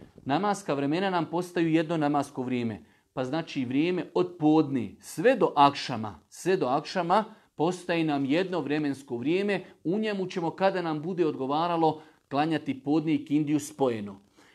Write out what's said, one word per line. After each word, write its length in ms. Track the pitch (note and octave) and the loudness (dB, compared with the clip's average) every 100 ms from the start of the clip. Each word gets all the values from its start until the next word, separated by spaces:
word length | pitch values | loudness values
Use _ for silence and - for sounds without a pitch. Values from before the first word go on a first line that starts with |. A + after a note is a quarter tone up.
| - - - | -20 -12 -2
namaska 480 | D3+ G3+ G3+ - | 0 0 -2 -2
vremena 360 | C#3 C#3 E3 G3 | -2 0 0 0
nam 160 | F3+ D#3 | 0 -2
postaju 440 | E3+ F3+ F3+ E3 | -2 -2 0 2
jedno 280 | D#3+ D#3+ E3 | 2 2 0
namasko 460 | D3 D3 C#3 - | 0 0 -2 -6
vrijeme. 400 | B2+ B2 A#2 G2 - _ _ | -4 -2 -2 -6 -12 _ _
Pa 100 | - B2+ | -8 -4
znači, 400 | D#3 D#3+ D3+ A#2+ | -4 -6 -6 -2
vrijeme 460 | C3 E3+ F3+ - | 0 2 0 -2
od 220 | F3+ F3+ - | -2 -2 2
podne 560 | D3+ D#3 C#3+ C3 G2+ - | 4 4 4 0 -4 -10
sve 360 | - - G#3+ B3 | -16 0 2 4
do 180 | D#3+ C#3+ | 4 6
akšama, 640 | C#3+ C#3 - A#2+ A2 F2 _ | 4 4 -6 -6 -6 -10 _
sve 280 | - F3 F#3+ | -8 0 0
do 100 | B2 | 2
akšama 580 | D3 D3+ F#3+ E3+ G3+ G#3+ - _ - | 0 -2 -4 2 2 0 -10 _ -2
postaje 480 | D#3 F3+ - E3+ | -2 -2 -2 0
nam 220 | D#3+ C#3+ C3+ | 2 0 2
jedno 360 | D#3 F#3 F3+ | 0 0 -4
vremensko 560 | C#3 D3+ D3 C3+ - A#2+ | -2 -2 -2 -4 -6 -4
vrijeme, 460 | C3 F3+ G3+ F#3 - - | 0 0 0 -2 -4 -8
u 140 | D3+ G#3 | -2 -2
njemu 300 | A3 G3+ F#3 | -2 -2 -4
ćemo, 240 | F#3 E3 | -2 -4
kada 300 | D#3+ F#3+ F#3+ | 0 0 0
nam 200 | E3+ D#3 | -2 -4
bude 240 | D#3+ F3+ D#3 | -4 0 0
odgovaralo, 760 | C3 C3 D3 F3 E3+ D#3+ D3+ - _ - | 0 -2 0 0 2 2 2 -10 _ -6
klanjati 540 | C3+ D#3 D3+ C#3+ B2+ | -2 0 -2 -4 -6
podne 300 | C3+ D#3 D#3+ | 0 0 2
i 120 | C#3+ C3+ | -2 0
kindiju 340 | D3 D3 D3 | 0 2 0
spojeno. 600 | C#3+ - C3+ A2 G2+ G2+ _ _ - | -2 -2 0 0 -8 -14 _ _ -20